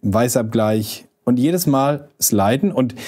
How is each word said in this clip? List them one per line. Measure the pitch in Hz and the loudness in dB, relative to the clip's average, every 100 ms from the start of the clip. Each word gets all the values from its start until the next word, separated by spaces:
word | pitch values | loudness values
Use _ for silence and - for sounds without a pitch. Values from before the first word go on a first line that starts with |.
Weißabgleich | 104 101 120 127 110 113 107 110 110 - - _ | 0 0 2 0 0 0 0 0 -4 -10 -16 _
und | - 123 | -2 0
jedes | 135 180 170 | 2 0 0
Mal | 135 139 147 147 _ | 2 0 -2 -8 _
sliden. | - 104 98 131 196 | -2 2 2 2 0
Und | 123 127 - | 0 -2 -4